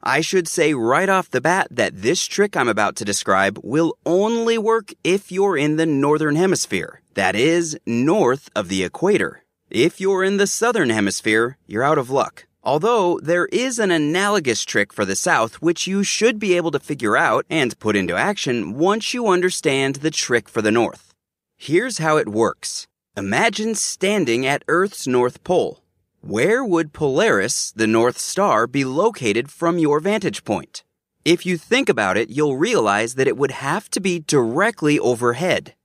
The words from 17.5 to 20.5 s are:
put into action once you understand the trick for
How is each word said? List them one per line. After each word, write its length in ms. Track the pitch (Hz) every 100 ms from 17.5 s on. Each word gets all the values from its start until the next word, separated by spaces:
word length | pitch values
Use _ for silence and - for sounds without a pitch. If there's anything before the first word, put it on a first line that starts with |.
| 151 123 -
put 180 | - 101
into 200 | 87 90
action 600 | 170 208 143 120 85 123
once 380 | 180 220 -
you 140 | 247 226
understand 680 | 180 180 - 151 135 135 139
the 140 | 156
trick 380 | - - 120
for 120 | -